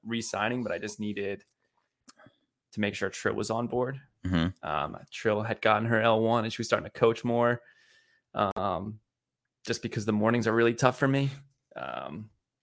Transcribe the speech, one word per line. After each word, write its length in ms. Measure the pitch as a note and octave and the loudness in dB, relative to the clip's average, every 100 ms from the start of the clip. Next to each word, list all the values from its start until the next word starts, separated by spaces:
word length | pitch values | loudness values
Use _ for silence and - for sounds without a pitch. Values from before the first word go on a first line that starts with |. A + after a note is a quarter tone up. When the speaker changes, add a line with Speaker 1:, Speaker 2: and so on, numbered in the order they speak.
Speaker 1:
re-signing, 580 | G#2+ A#2 A2+ - G#2+ B2 | -6 -4 -4 -2 -2 -2
but 100 | A2+ | -4
I 60 | F2 | -4
just 220 | G#2 - | -6 -6
needed 440 | G#2+ G2+ G2 G2 _ _ _ _ _ _ _ - - _ _ _ _ | -6 -4 -4 -6 _ _ _ _ _ _ _ -20 -20 _ _ _ _
to 80 | - | -4
make 140 | G#2 | -4
sure 140 | G2 F#2+ | -2 -6
Trill 260 | - - | -2 -2
was 160 | - G#2+ | -2 -2
on 160 | A2 A#2+ | -2 -2
board. 320 | A#2+ B2+ C3+ - _ F2+ | -2 -2 -6 -14 _ -2
Speaker 2:
Mm-hmm. 420 | F2+ E2+ - - | 0 0 -2 -4
Speaker 1:
Um, 300 | D2+ D2 G1+ - | -4 -4 -8 -14
Trill 320 | - A2+ G#2 | -4 0 0
had 200 | A2+ A2 | -2 -2
gotten 260 | A2 G#2+ A2+ | 2 2 4
her 120 | A#2 | 2
L 180 | A2+ A2 | 4 4
one 240 | A2+ A#2 | 4 2
and 80 | A2 | 0
she 80 | - | -4
was 60 | A2+ | 0
starting 180 | G#2+ | 0
to 60 | - | -2
coach 340 | - A#2 A2+ | 2 2 2
more. 380 | B2 A#2 A#2+ A#2+ - _ _ _ _ _ _ | 0 2 2 0 -4 _ _ _ _ _ _
Um, 640 | - G2+ F#2+ G2 F2 G2+ A2 _ _ _ _ _ _ | -2 -2 0 -2 -2 -6 -10 _ _ _ _ _ _
just 160 | - A2+ | -6 -4
because 240 | A2+ - | -4 -4
the 80 | G#2+ | 0
mornings 340 | G#2+ G#2+ A#2+ A2 | 2 4 4 4
are 80 | |
really 200 | A2+ A#2 | 4 4
tough 240 | A2+ B2+ B2 | 4 2 4
for 100 | C3+ | 2
me. 220 | C#3 C#3 - - _ _ - | 2 0 -4 -16 _ _ -14
Um, 520 | C2 B1 C2+ D#2 G#2+ _ _ _ | -10 -8 -10 -12 -14 _ _ _